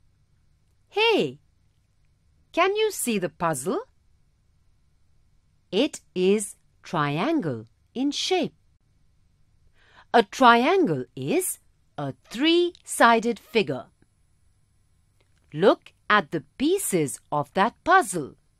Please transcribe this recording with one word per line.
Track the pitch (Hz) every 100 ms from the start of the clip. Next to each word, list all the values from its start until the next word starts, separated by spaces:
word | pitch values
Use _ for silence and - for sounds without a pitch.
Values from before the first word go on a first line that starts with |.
| _ _ _ _ _ _ _ _ _
Hey, | 392 453 370 151 139 _ _ _ _ _ _ _ _ _ _ _
can | - 381 427
you | 440
see | - - 208
the | 170
puzzle? | - 170 156 147 320 508 _ _ _ _ _ _ _ _ _ _ _ _ _ _ _ _ _ _
It | 185 302 - _
is | 185 185 214 202 - _ _
triangle | - 170 143 147 247 320 165 113 110 _ _
in | 226 277
shape. | - - 370 240 - _ _ _ _ _ _ _ _ _ _ _ _ _ - -
A | 233
triangle | 226 - 247 233 269 392 247 135 127 -
is | 135 302 370 - _ _ _ -
a | 143 - -
three-sided | 220 311 339 349 - - - 240 226 226 226
figure. | - 233 151 127 - _ _ _ _ _ _ _ _ _ _ _ _ _ _ _ _
Look | 147 202 311 - _ -
at | 208 -
the | 165 - -
pieces | 285 392 - 175 139 - _
of | 147 143 190
that | 214 -
puzzle. | - 370 247 175 123 - _